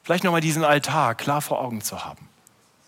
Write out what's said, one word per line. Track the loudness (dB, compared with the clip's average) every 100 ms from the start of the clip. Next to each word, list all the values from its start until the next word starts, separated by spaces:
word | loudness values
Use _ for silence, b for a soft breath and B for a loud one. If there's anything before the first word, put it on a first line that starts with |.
Vielleicht | -4 0
nochmal | 2 2
diesen | 2 2
Altar | 4 4 2 0 0
klar | 0 -2 -2
vor | -2 -4
Augen | -4 -6
zu | -8 -10
haben. | -12 -16 -20 _ _ _ _ _